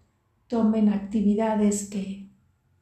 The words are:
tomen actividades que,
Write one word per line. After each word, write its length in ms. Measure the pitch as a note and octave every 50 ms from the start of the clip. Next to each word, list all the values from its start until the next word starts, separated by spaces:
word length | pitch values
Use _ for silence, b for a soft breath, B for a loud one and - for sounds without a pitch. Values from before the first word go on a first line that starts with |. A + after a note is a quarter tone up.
| _ _ _ _ _ _ _ _ _
tomen 400 | _ A#3+ A3+ G#3+ G#3+ A3 A3 G#3+
actividades 1000 | G#3 F#3+ G3+ - - A#3 A3 G3 G#3 G#3 A3 A3+ A3 A3 G#3 G#3 G#3 G#3 - - -
que, 400 | - G3 F#3 - - - - - _ _ _ _ _ _ _ _ _ _